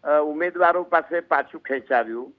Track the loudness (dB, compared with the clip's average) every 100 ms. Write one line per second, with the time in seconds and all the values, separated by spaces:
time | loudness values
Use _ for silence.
0 | 2 2 2 -2 -4 2 2 2 0 -2
1 | 0 -8 -2 -2 -2 -10 -6 -6 0 0
2 | 0 -6 -12